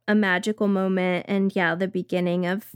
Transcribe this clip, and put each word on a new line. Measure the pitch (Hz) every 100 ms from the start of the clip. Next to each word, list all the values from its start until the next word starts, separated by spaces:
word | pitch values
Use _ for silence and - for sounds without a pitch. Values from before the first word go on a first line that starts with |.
| -
a | 214
magical | 196 180 214 214 202
moment. | 190 190 190 180 175 -
And | 196 196 196
yeah, | 170 170
the | 190
beginning | 180 - 180 175 175 175
of | 196 -